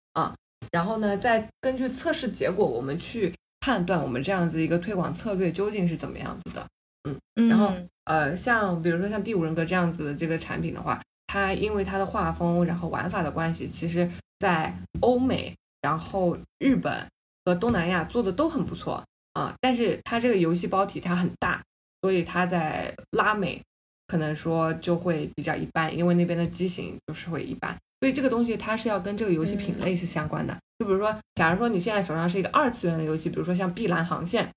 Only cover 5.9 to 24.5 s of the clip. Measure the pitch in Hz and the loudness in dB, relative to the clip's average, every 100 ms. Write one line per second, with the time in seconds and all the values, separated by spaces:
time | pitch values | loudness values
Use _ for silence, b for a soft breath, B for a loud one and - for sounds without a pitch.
5.9 | 156 135 - - - - - - _ _ | -2 -6 -8 -10 -10 -10 -12 -12 _ _
6.9 | _ 151 135 - - 233 220 208 180 180 | _ -10 -10 -4 2 6 6 6 2 -8
7.9 | _ - 156 143 185 254 226 196 170 170 | _ 0 2 2 0 2 2 2 2 2
8.9 | 170 202 214 208 196 160 160 165 185 170 | 2 0 -2 -2 0 0 0 0 2 2
9.9 | 170 147 143 160 160 - - 165 - - | 0 -4 -4 -2 -2 -4 -4 -4 -4 -4
10.9 | 113 - _ - 196 196 196 214 208 185 | -4 -6 _ -6 -2 0 0 0 0 -2
11.9 | 196 190 214 165 165 170 175 175 175 170 | -2 -2 -2 -2 0 2 4 2 0 -2
12.9 | - 180 202 151 156 165 160 131 - 165 | -4 -2 -2 -2 -2 -2 -2 -6 -6 -2
13.9 | 170 175 175 - - 196 165 160 90 - | 0 0 -2 -16 -2 0 2 0 -6 -10
14.9 | - 226 247 254 185 - - _ _ 139 | 2 4 4 4 0 -2 -12 _ _ -2
15.9 | 160 - 196 180 - - - 277 226 143 | -2 -2 2 2 0 -6 0 2 4 2
16.9 | - - _ _ _ 180 175 226 202 165 | -4 -8 _ _ _ 0 2 2 2 2
17.9 | 180 165 240 190 180 320 294 - 175 - | 0 0 0 0 2 2 0 -2 -6 -6
18.9 | - - _ _ - 139 - 254 240 214 | -6 -8 _ _ -4 -4 0 2 2 2
19.9 | - - 233 247 196 165 175 175 190 196 | 0 -2 0 4 4 4 2 0 0 0
20.9 | - 180 180 175 - - - - _ _ | -2 -2 0 0 -2 -2 -4 -8 _ _
21.9 | _ 190 185 170 175 180 175 156 - - | _ 0 2 0 0 0 0 0 -2 -6
22.9 | - - 214 202 214 165 - - _ _ | -8 -4 0 2 2 -2 -4 -12 _ _
23.9 | _ - 175 151 151 165 | _ -4 -2 0 -2 0